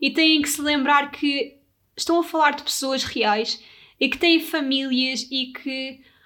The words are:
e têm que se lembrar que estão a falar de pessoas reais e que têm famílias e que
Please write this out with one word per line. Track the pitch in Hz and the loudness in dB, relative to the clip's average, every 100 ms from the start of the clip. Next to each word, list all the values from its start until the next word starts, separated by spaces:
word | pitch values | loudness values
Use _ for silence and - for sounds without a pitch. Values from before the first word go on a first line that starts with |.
e | 277 | -2
têm | 277 320 311 | 2 4 4
que | 294 | 2
se | - | -2
lembrar | 294 294 269 285 285 | 0 0 4 2 2
que | - 294 277 262 - _ _ _ - | -2 -2 0 -4 -8 _ _ _ -12
estão | - 339 | 0 2
a | |
falar | 330 330 302 285 | 2 2 2 2
de | |
pessoas | - - 269 269 | -6 -6 -2 -2
reais | - - 214 208 233 - - - - _ | -4 -2 0 0 -2 -6 -10 -20 -20 _
e | 269 | -2
que | - | 2
têm | 339 330 | 4 4
famílias | 330 330 277 269 269 254 262 262 - | 2 -4 -2 -2 0 0 0 -2 -4
e | 269 254 | -6 -6
que | 254 277 262 262 262 _ _ | -8 -8 -6 -8 -12 _ _